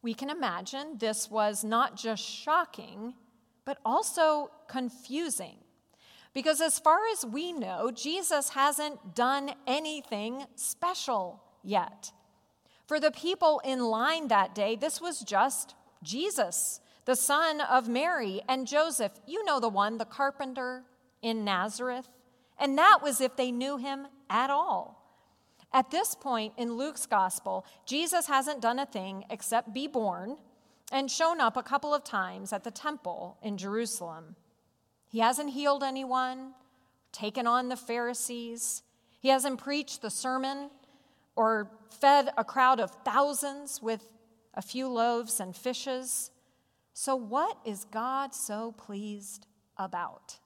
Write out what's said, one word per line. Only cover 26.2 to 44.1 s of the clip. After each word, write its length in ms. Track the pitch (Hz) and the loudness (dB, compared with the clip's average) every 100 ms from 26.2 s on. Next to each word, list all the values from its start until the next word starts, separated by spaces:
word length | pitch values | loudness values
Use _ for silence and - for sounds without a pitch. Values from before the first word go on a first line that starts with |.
| 277 240 214 214 | -2 -2 -2 -4
in 160 | 233 | -6
Luke's 340 | 233 285 302 - | -2 -4 -4 0
gospel, 580 | 208 185 - - 190 - - - | 2 2 0 -4 -4 -6 -20 -4
Jesus 400 | 277 330 359 - | -2 2 0 2
hasn't 340 | 277 269 285 | 0 0 0
done 200 | 233 247 | 0 0
a 60 | 277 | -4
thing 380 | 226 190 190 - | -6 -8 -10 -10
except 420 | 220 - 226 226 | -10 0 0 0
be 140 | 214 285 | -6 -4
born 520 | 262 214 175 196 294 - _ _ _ - | -2 -2 -4 -8 -12 -16 _ _ _ -4
and 180 | 269 269 | -4 -2
shown 320 | - 330 339 | 2 2 4
up 160 | 240 240 | 2 2
a 60 | |
couple 320 | - 269 294 | -2 -2 0
of 80 | 294 | -2
times 500 | 294 202 185 185 196 | 0 -4 -4 -6 -8
at 120 | 202 | -6
the 80 | 233 | -6
temple 680 | - 302 294 - 170 175 - | -8 -6 -6 -8 -8 -10 -10
in 160 | 214 202 | -8 -6
Jerusalem. 760 | 190 214 233 - 170 160 160 180 _ _ _ _ _ _ _ | -4 -4 -2 -6 -8 -12 -16 -20 _ _ _ _ _ _ _
He 140 | 226 | 2
hasn't 300 | 226 254 294 | 4 4 -2
healed 340 | 269 285 285 | 0 2 4
anyone, 720 | 269 262 269 254 254 254 262 - _ _ _ _ _ | 2 -2 0 0 0 -4 -12 -18 _ _ _ _ _
taken 340 | - 208 214 233 | -8 -6 0 2
on 220 | 240 247 | 2 2
the 80 | 247 | -6
Pharisees. 1080 | 247 240 240 240 - 240 233 233 - - _ _ _ _ | -4 -2 -2 -4 -6 -6 -8 -6 -6 -6 _ _ _ _
He 80 | 262 | 4
hasn't 320 | 269 269 262 | 4 4 -4
preached 420 | - 285 285 - | -2 -4 -4 -8
the 80 | 220 | -8
sermon 600 | - 262 262 262 269 285 - _ _ _ _ _ - | -6 -2 -2 -2 -6 -10 -16 _ _ _ _ _ 2
or 340 | 220 220 208 - - | 4 4 -2 -12 -20
fed 460 | - 277 285 269 - | 4 8 8 6 0
a 60 | |
crowd 380 | 226 262 262 254 | -2 4 6 6
of 100 | 196 - | 2 -2
thousands 760 | 269 226 285 285 285 277 285 - | 0 4 4 2 -4 -6 -10 -8
with 280 | 220 220 220 | -4 -4 -6